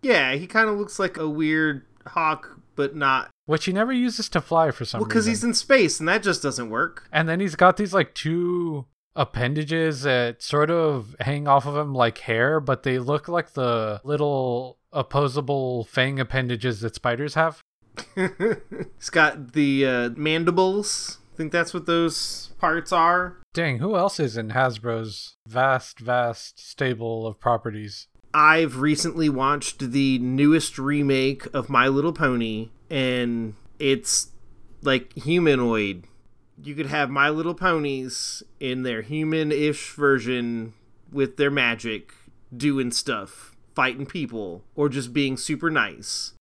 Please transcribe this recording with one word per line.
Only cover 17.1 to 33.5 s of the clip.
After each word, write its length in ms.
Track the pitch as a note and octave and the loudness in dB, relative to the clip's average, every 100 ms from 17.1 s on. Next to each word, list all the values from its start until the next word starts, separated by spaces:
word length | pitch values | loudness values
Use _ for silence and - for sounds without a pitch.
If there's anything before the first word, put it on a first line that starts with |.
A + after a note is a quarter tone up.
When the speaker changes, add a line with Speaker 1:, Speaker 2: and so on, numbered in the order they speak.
| A#2+ D3 D#3 | -2 -2 0
Speaker 2:
have. 260 | D#3+ D3+ _ _ _ | 0 -2 _ _ _
Speaker 1:
<laughs> 280 | - - - | -18 -12 -4
He's 960 | F#3 F#3 G#3 G3+ - - - - - | -4 0 -2 -2 -8 -12 -12 -12 -4
got 440 | E3 D3+ C#3+ C3 | 2 2 2 -6
the, 320 | D#3 C#3+ C3+ C3+ | 0 2 4 2
uh, 240 | B2+ A#2+ A#2+ | 2 -2 -2
mandibles. 1040 | D3+ D#3+ E3+ F3 F#3 G3 G3+ - - - _ | -2 0 2 2 2 0 -4 -6 -8 -14 _
I 40 | - | -10
think 140 | D#3 | -4
that's 220 | E3+ E3 | -2 -2
what 120 | F3+ D#3 | -4 0
those 640 | E3+ E3+ D#3+ - - - - | 2 2 0 -6 -8 -12 -2
parts 320 | E3+ E3 D#3+ | 0 0 0
are. 460 | F3+ E3 F3 F3+ F3 - | 2 4 4 0 -8 -10
Speaker 2:
Dang, 260 | E3 E3 B2 | -4 -2 0
who 160 | E3 G#3+ | 0 2
else 240 | F#3+ - | 0 0
is 180 | C#3+ A2 | -2 -2
in 120 | A2 | -4
Hasbro's 840 | A2+ C3 A2 A#2 A2+ A2+ G2+ - _ - | 0 0 0 -4 -4 -4 -10 -16 _ -8
vast, 520 | A2+ C3+ C3 - - | 0 2 2 -2 -14
vast 600 | A2+ B2 A#2+ A#2 - - | -2 0 0 -4 -12 -18
stable 680 | - - C3+ A#2 A2+ A2+ A2+ | -20 -4 -2 -2 -4 -4 -6
of 140 | G#2+ | -4
properties? 680 | - A#2 A#2 G#2+ G#2 - - _ - | 0 0 -2 -10 -12 -14 -18 _ -4
Speaker 1:
I've 440 | D3+ D3+ D#3+ D#3+ C3 | 4 6 6 4 2
recently 480 | C#3+ D3+ E3+ E3 D#3 | 2 2 0 0 0
watched 640 | C3 C3+ C#3+ C#3 - C3+ | 2 0 0 -4 -8 -4
the 280 | C3 C3+ C3 | 2 2 2
newest 580 | B2 C3 C#3+ D#3+ - - | 0 4 6 6 2 -4
remake 680 | C3+ D3 C#3+ C3+ C3 C#3 - C#3+ | -2 0 2 2 2 -2 -6 -6
of 140 | B2+ | 0
My 180 | C3+ B2+ | 4 4
Little 260 | C3+ D#3 | 4 0
Pony, 560 | D#3+ D3 B2 A2+ G#2+ A2 - - | 0 0 2 -2 -4 -8 -14 -8
and 680 | D3 B2+ B2+ A#2+ A#2 A2+ | -2 0 0 -2 -4 -6